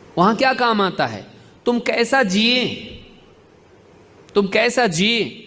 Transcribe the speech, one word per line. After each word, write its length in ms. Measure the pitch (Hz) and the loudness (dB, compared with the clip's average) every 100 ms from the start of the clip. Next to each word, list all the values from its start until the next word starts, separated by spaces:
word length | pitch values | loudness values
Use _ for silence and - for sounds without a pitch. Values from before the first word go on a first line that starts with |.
| - - | -8 0
वहाँ 180 | 190 | 2
क्या 180 | 220 262 | 2 0
काम 280 | 247 240 214 | 2 0 2
आता 240 | 190 - | 0 -2
है? 220 | 127 107 - - - - | -4 -6 -14 -20 -20 -6
तुम 140 | - 240 | -2 -2
कैसा 440 | - 226 226 269 | -2 -2 2 2
जिए, 420 | 214 190 233 254 214 - - - - - - - - - - - - - - - - | 2 2 2 2 -2 -6 -14 -18 -20 -20 -20 -20 -20 -20 -20 -20 -20 -20 -20 -20 -4
तुम 120 | 202 196 | -2 0
कैसा 400 | 208 240 240 233 | 0 0 2 0
जिए, 380 | 160 208 233 143 - | 2 0 0 -2 -8